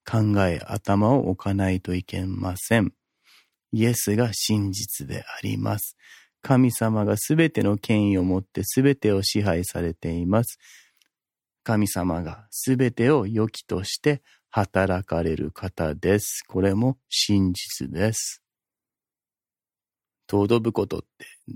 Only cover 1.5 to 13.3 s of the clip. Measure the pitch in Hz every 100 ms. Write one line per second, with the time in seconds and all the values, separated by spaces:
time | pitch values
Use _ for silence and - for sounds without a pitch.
1.5 | 98 95 92 - 90 - 92 95 92 92
2.5 | 92 - 117 98 - _ _ _ _ _
3.5 | _ _ 113 117 120 - 104 120 - -
4.5 | 110 101 95 107 - 71 101 - - 104
5.5 | 104 107 107 - - - - _ _ -
6.5 | 131 127 - 113 110 104 107 - 156 165
7.5 | - 101 104 - 107 104 95 92 92 98
8.5 | - 101 - 135 139 107 98 98 107 104
9.5 | 85 92 85 85 82 82 82 87 107 127
10.5 | - - - _ _ _ _ _ _ _
11.5 | _ - 107 104 95 90 82 80 - -
12.5 | - - 127 127 117 120 151 101